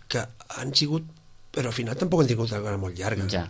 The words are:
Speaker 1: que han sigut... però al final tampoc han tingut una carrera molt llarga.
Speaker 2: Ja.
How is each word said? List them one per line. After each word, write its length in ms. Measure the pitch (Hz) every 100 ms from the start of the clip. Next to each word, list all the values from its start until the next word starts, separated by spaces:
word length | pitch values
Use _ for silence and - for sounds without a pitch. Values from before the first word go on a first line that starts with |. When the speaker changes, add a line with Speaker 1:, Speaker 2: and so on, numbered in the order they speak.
| -
Speaker 1:
que 160 | 127 - - - -
han 160 | 127
sigut... 320 | 135 151 160 160 - - - -
però 160 | - 123
al 40 |
final 240 | 113 117 -
tampoc 240 | 180 175
han 60 | 135
tingut 200 | 113 113
una 100 | 104
carrera 140 | 104 101
molt 160 | 95 90
llarga. 300 | 98 104 95
Speaker 2:
Ja. 140 | 95 85